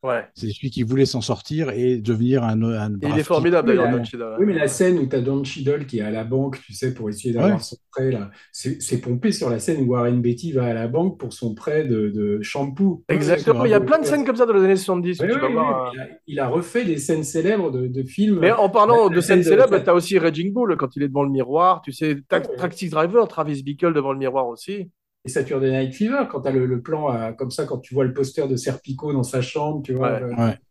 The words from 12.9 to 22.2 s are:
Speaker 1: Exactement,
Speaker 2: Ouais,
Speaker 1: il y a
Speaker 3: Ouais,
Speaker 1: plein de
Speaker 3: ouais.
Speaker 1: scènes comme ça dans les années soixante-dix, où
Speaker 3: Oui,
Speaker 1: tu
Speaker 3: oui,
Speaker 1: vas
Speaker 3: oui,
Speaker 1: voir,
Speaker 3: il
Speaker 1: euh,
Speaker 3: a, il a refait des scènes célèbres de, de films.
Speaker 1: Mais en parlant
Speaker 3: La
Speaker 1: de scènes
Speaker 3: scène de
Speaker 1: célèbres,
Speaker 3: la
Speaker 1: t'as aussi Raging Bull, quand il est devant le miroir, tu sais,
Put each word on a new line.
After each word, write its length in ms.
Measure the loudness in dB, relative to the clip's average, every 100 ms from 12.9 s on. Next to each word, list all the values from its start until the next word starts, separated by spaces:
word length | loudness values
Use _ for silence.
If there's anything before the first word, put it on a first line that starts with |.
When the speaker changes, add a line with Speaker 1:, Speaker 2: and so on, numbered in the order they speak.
| 0 -2
Speaker 1:
Exactement, 520 | 0 2 2 4 4
Speaker 2:
Ouais, 80 | 6
Speaker 1:
il 20 |
y 40 |
a 40 | 4
Speaker 3:
Ouais, 80 | 4
Speaker 1:
plein 120 | 2
de 40 |
Speaker 3:
ouais. 60 | 2
Speaker 1:
scènes 160 | 0
comme 100 | 0
ça 100 | 2
dans 100 | 4
les 100 | 6
années 100 | 6
soixante-dix, 460 | 4 2 -2 -2 -2
où 20 |
Speaker 3:
Oui, 60 | 0
Speaker 1:
tu 60 | 0
Speaker 3:
oui, 40 |
Speaker 1:
vas 60 | 0
Speaker 3:
oui, 60 |
Speaker 1:
voir, 400 | 0 0 0 -4
Speaker 3:
il 60 | -8
Speaker 1:
euh, 20 |
Speaker 3:
a, 40 | -14 -16 -10
il 140 | -4
a 80 | -2
refait 360 | -2 -2 -2
des 120 | -2 -2
scènes 260 | -2 -2
célèbres 480 | -2 -2 0 0 0
de, 160 | -2 -4
de 160 | -4
films. 380 | -6 -2 2 4
Speaker 1:
Mais 100 | 4
en 180 | 4 2
parlant 400 | 4 6 6 6
Speaker 3:
La 60 |
Speaker 1:
de 60 | 4
scènes 20 |
Speaker 3:
scène 160 | 4 4
de 60 |
Speaker 1:
célèbres, 320 | 6 6 6 6
Speaker 3:
la 40 |
Speaker 1:
t'as 120 | 4
aussi 240 | 4 4 2
Raging 340 | 2 0 -2
Bull, 240 | 0 0 0
quand 200 | -2 -4
il 80 |
est 40 | -2
devant 140 | 0
le 80 | 0
miroir, 500 | 0 0 2 4 2
tu 120 | -4
sais, 240 | -4 -4 -4